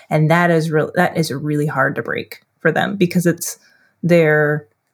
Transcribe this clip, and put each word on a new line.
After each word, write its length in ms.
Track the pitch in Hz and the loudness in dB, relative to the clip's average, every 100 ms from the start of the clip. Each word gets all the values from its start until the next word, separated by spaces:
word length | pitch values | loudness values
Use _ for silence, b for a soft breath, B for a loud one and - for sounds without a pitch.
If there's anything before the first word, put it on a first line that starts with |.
| B | B
And 200 | 156 156 | 0 2
that 220 | 170 175 | 2 2
is 180 | 165 160 | 2 0
real, 200 | 156 143 - | -2 -2 0
that 200 | 180 180 | -2 0
is 140 | 160 | -4
really 340 | 123 151 147 151 | -4 -4 -2 -2
hard 280 | 135 139 - | -2 -2 -2
to 80 | |
break 380 | - - - - _ _ | -6 -8 -8 -16 _ _
for 120 | 165 | 0
them 240 | 165 175 202 | 0 -2 0
because 300 | 175 180 170 | 0 2 0
it's 320 | 170 - - b b b b | -2 -6 -14 b b b b
their, 640 | 165 175 160 151 151 151 - _ _ | 2 4 4 2 2 -2 -6 _ _